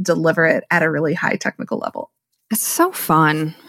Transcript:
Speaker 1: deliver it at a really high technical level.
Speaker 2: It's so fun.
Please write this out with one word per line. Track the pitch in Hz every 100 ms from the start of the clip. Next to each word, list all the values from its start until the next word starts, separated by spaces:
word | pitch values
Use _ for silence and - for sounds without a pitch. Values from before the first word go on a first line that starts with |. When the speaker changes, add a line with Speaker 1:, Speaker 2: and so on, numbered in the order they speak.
Speaker 1:
deliver | 185 160 160 165 165
it | 135 -
at | -
a | 160
really | 147 156
high | 180 - -
technical | - - - -
level. | - - - _ _ _ _
Speaker 2:
It's | 220
so | - - 359
fun. | - - 160 156 156 160 -